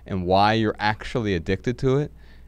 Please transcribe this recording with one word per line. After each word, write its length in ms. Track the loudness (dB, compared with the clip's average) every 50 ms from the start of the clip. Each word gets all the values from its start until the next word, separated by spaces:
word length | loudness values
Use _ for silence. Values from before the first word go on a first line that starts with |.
| -10
and 200 | -6 -6 -4 0 2
why 260 | 4 4 4 4 4
you're 220 | 4 2 0 0 0
actually 560 | -2 -2 -2 -2 -8 -6 -6 -4 -2 0 -2
addicted 460 | -2 0 -2 -4 -2 -2 -6 -4 -2
to 180 | 0 0 0 0
it 140 | -2 -4 -8 -18 -20 -20 -20 -20 -20